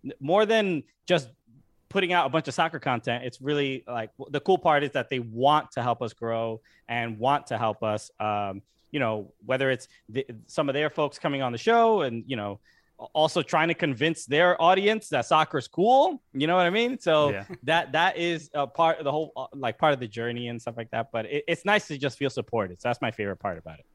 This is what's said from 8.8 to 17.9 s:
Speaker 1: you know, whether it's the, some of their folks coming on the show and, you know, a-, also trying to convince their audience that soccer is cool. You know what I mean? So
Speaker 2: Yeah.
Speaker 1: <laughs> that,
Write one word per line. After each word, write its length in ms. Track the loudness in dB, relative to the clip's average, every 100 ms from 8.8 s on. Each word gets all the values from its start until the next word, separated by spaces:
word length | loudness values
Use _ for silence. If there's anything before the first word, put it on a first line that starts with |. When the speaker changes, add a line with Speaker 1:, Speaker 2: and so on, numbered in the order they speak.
| _
Speaker 1:
you 80 | -4
know, 320 | -2 -2 -8 _
whether 260 | -4 0 0
it's 180 | -2 -6 _ -8
the, 160 | -8 -8 -12 -8
some 220 | -4 -2
of 60 |
their 140 | 0 -2
folks 300 | -2 -4 -2
coming 240 | -4 -2
on 80 | -4
the 80 | -2
show 440 | 2 4 4 4
and, 220 | 0 -4 -6
you 100 | -6
know, 240 | -6 -8 _ _ _ _
a-, 40 | -6
also 280 | 0 2 2
trying 260 | 0 0 2
to 60 |
convince 500 | 0 -2 0 -2 -2 -2
their 340 | 2 4 4
audience 480 | 4 4 2 -2 -2
that 180 | -4 2
soccer 320 | 2 2 -2
is 100 | -4
cool. 540 | 0 6 6 4 0 _
You 140 | -4 2
know 100 | 4
what 100 | 4
I 40 |
mean? 280 | 2 0 -2
So 320 | 2 4 2
Speaker 2:
Yeah. 140 | 0 -8
Speaker 1:
<laughs> 80 | -10
that, 280 | 0 0 2